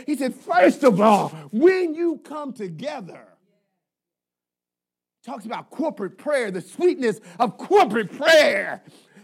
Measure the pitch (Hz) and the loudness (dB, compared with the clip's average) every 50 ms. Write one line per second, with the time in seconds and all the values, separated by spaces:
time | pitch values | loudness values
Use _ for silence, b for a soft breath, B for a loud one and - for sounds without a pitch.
0 | 254 294 294 240 277 254 - - - - 339 359 359 359 - - 294 254 196 175 | -8 -6 -6 -4 -4 -6 -6 -8 -8 -2 2 4 4 4 4 4 2 2 4 4
1 | 208 220 208 180 151 147 151 156 147 - 208 226 311 370 370 370 359 320 302 330 | 4 4 4 4 2 -2 -8 -14 -14 -8 0 4 4 4 4 2 0 -4 -4 -4
2 | 349 339 302 220 - - 285 302 294 269 - - 208 180 160 147 254 294 302 262 | -4 -4 -4 -6 -10 -14 -14 -12 -12 -12 -12 -12 -12 -12 -12 -12 -12 -12 -12 -12
3 | 190 - - 135 113 95 90 _ _ _ _ _ _ _ _ _ _ _ _ _ | -14 -16 -20 -20 -20 _ _ _ _ _ _ _ _ _ _ _ _ _ _ _
4 | _ _ _ _ _ _ _ _ _ _ _ _ _ _ _ _ _ _ _ _ | _ _ _ _ _ _ _ _ _ _ _ _ _ _ _ _ _ _ _ _
5 | _ _ _ _ _ 226 277 233 180 220 226 165 - _ - - 330 302 - - | _ _ _ _ _ -16 -16 -16 -12 -12 -12 -12 -12 _ -10 -6 -6 -6 -6 -8
6 | 202 180 - - - 294 294 262 233 202 180 180 - - - - 349 359 - - | -10 -12 -12 -10 -6 -4 -2 -2 -2 -4 -8 -10 -12 -12 -6 -2 0 0 0 0
7 | 254 226 - - B B B B 240 208 - - - - 359 403 359 220 208 233 | -2 -4 -4 -4 B B B B -2 -2 -4 -8 -4 2 4 4 4 2 0 -4
8 | 214 160 - - 285 320 330 302 277 - 214 196 185 170 127 101 b b b b | -6 -6 -8 -2 2 4 6 6 6 4 0 -2 -4 -8 -10 -14 b b b b
9 | b b b 202 | b b b -16